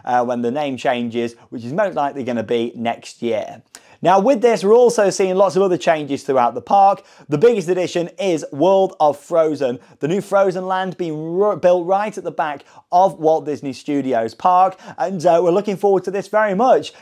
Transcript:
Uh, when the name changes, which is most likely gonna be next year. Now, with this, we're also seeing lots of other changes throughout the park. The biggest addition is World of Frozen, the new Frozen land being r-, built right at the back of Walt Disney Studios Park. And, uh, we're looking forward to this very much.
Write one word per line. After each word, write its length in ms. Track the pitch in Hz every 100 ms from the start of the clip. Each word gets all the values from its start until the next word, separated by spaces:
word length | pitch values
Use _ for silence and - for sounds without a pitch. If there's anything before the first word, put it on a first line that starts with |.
Uh, 200 | - 123
when 180 | 120 120
the 80 | 120
name 260 | 139 147 123
changes, 600 | 143 123 120 117 117 120 _
which 140 | 131
is 80 | 117
most 220 | 165 202
likely 300 | 156 143 139
gonna 180 | 120 120
be 300 | 104 120 117
next 480 | 120 117 113 - -
year. 400 | 117 107 92 - _ - _ _
Now, 180 | 160 196
with 220 | 202 277
this, 200 | 233 208
we're 120 | 190
also 340 | 233 240 233 196
seeing 280 | - 190 185
lots 200 | 196 170
of 60 |
other 160 | 196 175
changes 440 | - 156 143 135
throughout 320 | - 131 120
the 60 | 120
park. 420 | - 202 196 196 - - -
The 80 | 147
biggest 280 | 233 220 165
addition 400 | 180 170 175 165 -
is 260 | 190 160 -
World 420 | 139 170 190 185 -
of 160 | 151 143
Frozen, 640 | - 170 160 143 131 123 - _
the 60 | 143
new 140 | 196
Frozen 460 | 202 196 196 180 185
land 320 | 185 190 -
being 440 | 170 151 160 175
r-, 140 | 208 175
built 300 | 180 180 170
right 300 | 196 214 196
at 60 |
the 80 | 165
back 320 | 147 160 143 - - _
of 260 | 175 190 -
Walt 280 | 160 160 143
Disney 260 | 131 143
Studios 640 | 123 - 143 131 117 113
Park. 420 | - 185 180 185 185 196 -
And, 260 | 170 196
uh, 160 | 165 170
we're 80 | 175
looking 260 | 185 208 190
forward 280 | 202 190
to 60 | 190
this 180 | 190 185
very 260 | 214 214
much. 380 | 190 254 170 - -